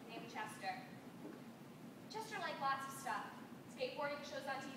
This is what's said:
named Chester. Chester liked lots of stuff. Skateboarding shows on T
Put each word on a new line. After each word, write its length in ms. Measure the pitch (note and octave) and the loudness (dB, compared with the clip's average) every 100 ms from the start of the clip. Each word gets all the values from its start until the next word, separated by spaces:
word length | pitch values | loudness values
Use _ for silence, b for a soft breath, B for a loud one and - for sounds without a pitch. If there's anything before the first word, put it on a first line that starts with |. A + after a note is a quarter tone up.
| - | -6
named 180 | A3+ - | -6 -4
Chester. 420 | - - - - - - - - - - - - - - - - - - | -2 -2 0 0 0 -2 -8 -8 -6 -6 -6 -8 -10 -10 -8 -8 -8 -4
Chester 300 | G#4+ G#4+ G#4 | -2 0 2
liked 180 | E4 D4 | 2 4
lots 300 | C4+ C4 C#4 | 6 6 4
of 60 | - | 0
stuff. 280 | A#3+ - - - - - - | 2 2 2 -6 -8 -8 -8
Skateboarding 480 | - B3+ - C#4+ C#4+ - | 0 2 4 4 4 0
shows 200 | C#4 C#4+ | 0 2
on 100 | C4 | 2
T 80 | - | 0